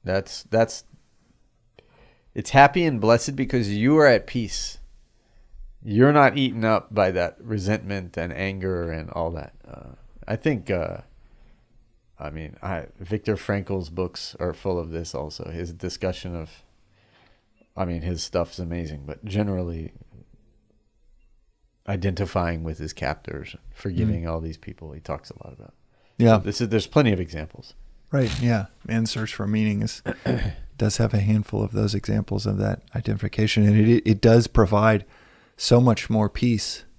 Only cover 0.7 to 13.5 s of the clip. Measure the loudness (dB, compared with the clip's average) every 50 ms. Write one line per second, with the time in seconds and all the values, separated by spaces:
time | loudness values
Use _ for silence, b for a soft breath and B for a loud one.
0.7 | 0 -16 -16 -20 -20 _ _ _ _ _ _ _ _ _ _ _ _ _ _ _
1.7 | _ b b b b b b b b b b b _ -10 -8 4 8 8 8 8
2.7 | 6 2 0 0 0 2 4 6 4 4 4 -4 -4 -4 -4 -2 0 -2 0 -2
3.7 | -2 0 2 4 6 6 8 6 6 4 2 -4 -6 -4 -4 -4 -6 -8 -8 -10
4.7 | -12 -16 -20 -20 -20 -20 _ _ _ _ _ _ _ -20 -20 _ -20 -18 -18 -18
5.7 | -20 -16 -10 -2 4 6 6 6 8 6 6 6 4 2 -2 -2 -2 0 0 2
6.7 | 2 2 0 -2 0 2 2 2 2 0 -2 -2 -4 _ -10 -6 -6 -4 -2 -2
7.7 | -2 -2 -4 -6 -8 -8 -8 -8 -8 -8 -8 -6 -6 -6 -6 -6 -6 -4 -4 -4
8.7 | -4 -2 -4 -4 -6 -8 -8 -8 -6 -4 -4 -4 -4 -8 -12 -14 -18 -20 -20 -18
9.7 | -18 -18 -18 -18 -20 -20 -20 -20 -20 -20 -8 -8 -8 -2 -2 -2 -2 -2 -4 -4
10.7 | -4 -2 -2 -6 -8 -12 -16 _ -20 -20 -20 _ -20 _ -20 -20 _ _ _ _
11.7 | _ _ _ _ _ _ _ _ _ _ -14 -12 -10 -12 -12 -14 -16 -12 -10 -8
12.7 | -8 -8 -8 -12 -16 -18 -8 -6 -6 -4 -2 -4 -4 -4 -2 -4